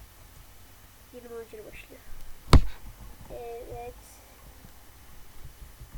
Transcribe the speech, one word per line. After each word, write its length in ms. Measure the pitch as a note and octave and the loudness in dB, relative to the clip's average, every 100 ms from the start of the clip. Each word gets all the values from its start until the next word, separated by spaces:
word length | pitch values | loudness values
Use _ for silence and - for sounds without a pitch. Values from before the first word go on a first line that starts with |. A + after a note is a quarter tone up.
| - - - - - - - - - - - | -18 -18 -18 -18 -16 -16 -16 -18 -20 -20 -18
Yeni 140 | B3 A#3 | -16 -12
macera 360 | A#3 A3+ G#3+ G3 | -12 -12 -12 -12
başlıyor. 340 | - - C4+ - - - - - - - - - - - - - | -14 -14 -12 -8 -6 -6 -8 12 12 12 6 -8 -12 -14 -14 -12
Evet. 640 | B3 A#3+ A#3 B3 A#3+ A#3+ A#3 - - - - - - - - - - - - - - - - - - - | -10 -8 -8 -10 -10 -10 -12 -16 -18 -20 -18 -18 -16 -16 -18 -18 -18 -16 -14 -12 -12 -12 -14 -16 -14 -14